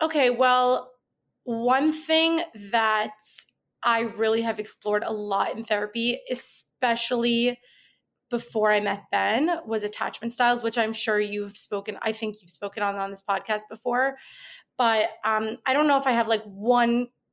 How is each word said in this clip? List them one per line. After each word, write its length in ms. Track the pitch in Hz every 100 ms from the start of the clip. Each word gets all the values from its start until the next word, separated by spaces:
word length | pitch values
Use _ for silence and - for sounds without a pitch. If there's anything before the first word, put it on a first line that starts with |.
okay, 280 | 311 311 254
well, 640 | 226 254 254 247 254 - _ _ _ _ _
one 480 | 254 226 240 262 311
thing 500 | 311 - 320 330 330 -
that 600 | 208 202 226 220 214 233 - - - - _ _ _
I 180 | - 226
really 420 | 226 196 220 226
have 160 | 226 214
explored 440 | 208 - 208 208
a 80 | 208
lot 440 | 214 208 196 202 220
in 80 |
therapy, 560 | 226 208 208 233 233 233 -
especially 1300 | 240 - - - _ 247 233 - 240 233 233 240 247 _ _ _ _ _ _ _
before 420 | 240 - 226 214
I 80 | 208
met 240 | 202 202 -
Ben, 480 | 202 196 226 320 294 -
was 160 | 220
attachment 500 | 208 - 208 - 233
styles, 300 | - 240 247
which 160 | 226 240
I'm 140 | 220
sure 260 | 220 - 214
you've 380 | 208 208 202 -
spoken, 420 | - 202 202 196
I 100 | 220
think 280 | 220 220 208
you've 100 | -
spoken 320 | - 202 208
on, 140 | 202 196
on 140 | 196
this 120 | 196
podcast 400 | - 196 - 214 214
before. 480 | 226 247 240 269 269 - - - - _ -
But, 340 | 233 220 208 -
um, 340 | 220 220 220 233 262
I 60 |
don't 160 | 269 302
know 100 | 277
if 80 | 269
I 60 |
have, 160 | 233 214
like, 140 | 220
one 640 | 214 196 220 240 233 233 247 _ _